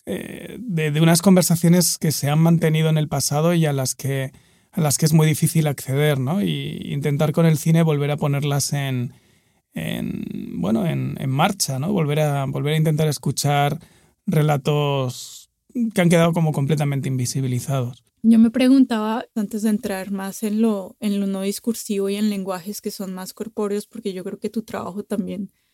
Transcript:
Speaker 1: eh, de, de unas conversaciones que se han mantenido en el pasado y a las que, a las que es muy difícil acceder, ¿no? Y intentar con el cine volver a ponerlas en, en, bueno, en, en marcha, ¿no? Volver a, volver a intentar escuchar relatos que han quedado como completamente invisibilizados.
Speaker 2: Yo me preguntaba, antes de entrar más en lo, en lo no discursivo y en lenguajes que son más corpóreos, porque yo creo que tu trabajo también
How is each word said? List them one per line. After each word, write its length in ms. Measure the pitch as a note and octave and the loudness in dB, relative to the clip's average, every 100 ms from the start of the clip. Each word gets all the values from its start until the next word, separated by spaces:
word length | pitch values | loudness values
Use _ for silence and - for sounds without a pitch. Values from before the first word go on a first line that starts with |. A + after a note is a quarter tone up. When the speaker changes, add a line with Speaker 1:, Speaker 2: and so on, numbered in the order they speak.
| - | -10
Speaker 1:
eh, 520 | F#3+ - - - - | -8 -8 -12 -14 -12
de, 300 | B3 E3 D#3 | -6 -2 0
de 120 | D3 | 4
unas 200 | E3 E3+ | 6 6
conversaciones 760 | G3+ F#3 F3 E3 F3 F3+ E3+ - | 8 6 6 4 6 6 4 0
que 120 | D#3+ | -2
se 180 | C#3+ C#3 | -2 0
han 100 | D3+ | 4
mantenido 500 | E3 E3 D#3+ D#3 D#3 | 6 4 4 2 2
en 80 | D#3 | 2
el 100 | D3 | 0
pasado 460 | C#3+ - D3 E3 | -2 0 0 2
y 120 | F3 D#3 | 2 2
a 80 | |
las 200 | C#3 B2+ | 0 -2
que, 380 | - C3+ C3+ C3 - _ _ _ | -4 -4 -4 -6 -10 _ _ _
a 80 | - | -2
las 180 | D#3 C3 | 0 -2
que 80 | D#3+ | 0
es 80 | |
muy 140 | D#3+ D#3 | 2 2
difícil 400 | D3 E3 E3 D3+ | 2 0 0 -2
acceder, 520 | C#3 - C3+ D3+ C#3 | -4 -4 0 0 0
¿no? 220 | B2+ F#3 | -2 -2
Y 380 | F#3+ D3 C#3+ D#3 - | -2 -4 -6 -8 -8
intentar 480 | D3 C#3+ C#3+ D3+ | -4 -2 0 0
con 120 | D#3 E3 | 2 4
el 120 | D#3 | 2
cine 260 | - E3 | 2 4
volver 280 | D#3+ D3 D3 | 4 2 0
a 60 | C#3+ | -2
ponerlas 540 | D3+ C#3+ C#3+ C#3+ - | -2 -2 0 -2 -2
en, 420 | C#3+ C#3 B2+ B2 - _ _ _ _ _ | -4 -4 -4 -6 -10 _ _ _ _ _
en, 500 | - - A#1 - - - - - - | -10 -8 -6 -6 -8 -8 -10 -10 -6
bueno, 320 | - A3+ F#3 | -2 -2 0
en, 300 | C#3 C3 C#3+ | -2 -4 -4
en 100 | C#3 | -4
marcha, 500 | C3 F3+ G#3 - C3 | 0 0 0 -4 -4
¿no? 120 | D3+ | -2
Volver 300 | - D3+ D3 | -2 0 0
a, 240 | D3+ C#3+ C3+ | 0 -2 -4
volver 300 | C3+ C#3 D#3 | -4 -2 0
a 20 | |
intentar 320 | D#3 D3+ D#3 | 2 2 0
escuchar 680 | C#3 - C3+ C#3+ C#3+ C#3+ D#3 - _ _ _ - | 0 -4 -2 0 2 0 -2 -8 _ _ _ -2
relatos 1200 | D#3+ D3+ D3 C#3 D3 C#3+ C#3 B2+ B2+ - - - _ _ C4 A3+ | 2 2 2 0 0 0 0 -2 -6 -12 -18 -20 _ _ -4 -2
que 80 | G3 | 2
han 80 | F3 | 4
quedado 220 | E3+ E3 | 6 4
como 220 | E3+ D#3+ | 2 0
completamente 560 | D3+ C3+ D#3 D3 C#3 C3+ | 0 0 0 0 -2 -2
invisibilizados. 960 | C3 B2 C#3 C3+ B2 - C#3 B2 B2 _ _ | -2 -2 -2 -2 -2 -2 -2 -4 -8 _ _
Speaker 2:
Yo 160 | A3 A3+ | 4 6
me 120 | A3+ | 6
preguntaba, 760 | A#3+ B3+ C4+ C4 A3+ G#3+ A3+ - - | 4 4 6 6 2 -2 -4 -6 -6
antes 280 | G3+ A3 | -6 -2
de 60 | A3 | 0
entrar 400 | G#3 G#3 F#3+ F#3+ | 0 -2 -6 -6
más 320 | G3 F#3+ F#3+ | -6 -8 -6
en 180 | A3 G#3+ | -4 0
lo, 340 | A3+ G3+ F#3 - | 0 0 -6 -6
en 180 | G#3 G3+ | -2 -2
lo 80 | G3 | -2
no 140 | G3 | -2
discursivo 640 | F#3+ G3+ - A3+ - G3 G3 | -4 -4 -4 -6 -4 -2 -2
y 80 | G3+ | 0
en 140 | G#3+ | 0
lenguajes 500 | G3+ F#3+ F3+ E3+ G#3 | -2 -4 -8 -8 -10
que 120 | G#3 | -10
son 220 | - F#3+ | -8 -8
más 200 | F#3 F#3 | -10 -12
corpóreos, 540 | - G#3+ - G#3 G3+ G#3 | -12 -10 -6 -4 -4 -6
porque 260 | A3 G#3+ | -10 -8
yo 100 | F#3 | -8
creo 160 | F#3 G3+ | -8 -8
que 100 | G#3 | -8
tu 120 | A3+ | -6
trabajo 420 | A3 G3 - F#3 | -6 -8 -8 -10
también 480 | G3+ G#3 F3+ F#3 G3 _ _ | -6 -6 -4 -6 -10 _ _